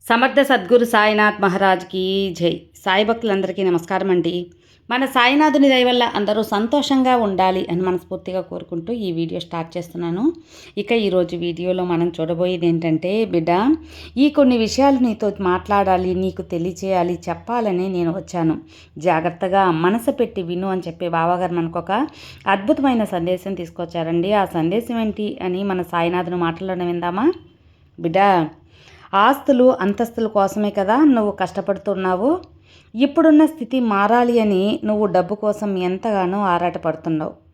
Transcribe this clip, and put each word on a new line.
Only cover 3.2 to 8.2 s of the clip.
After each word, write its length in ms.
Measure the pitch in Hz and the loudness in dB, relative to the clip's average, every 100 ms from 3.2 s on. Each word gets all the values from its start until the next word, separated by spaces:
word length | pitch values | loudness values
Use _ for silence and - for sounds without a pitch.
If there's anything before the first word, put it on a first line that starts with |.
| 226 196 190 185 | 0 -2 -2 -2
నమస్కారం 480 | 190 170 165 190 190 | 0 0 -2 -4 0
అండి. 400 | 180 170 175 175 - _ _ _ | 0 0 -4 -8 -16 _ _ _
మన 160 | 240 262 | -2 0
సాయినాథుని 640 | 262 240 277 311 285 277 | 2 4 4 4 4 4
దయ 140 | 262 | 4
వల్ల 200 | 247 247 | 4 2
అందరూ 400 | 233 - 202 214 | 0 -2 -2 -2
సంతోషంగా 720 | 214 202 226 294 277 269 254 247 | -2 -2 0 0 0 2 2 2
ఉండాలి 520 | 214 185 185 190 180 | 2 2 0 0 -2
అని 120 | 170 | -2
మనస్ఫూర్తిగా 600 | 185 180 - 185 | -2 -2 -4 -12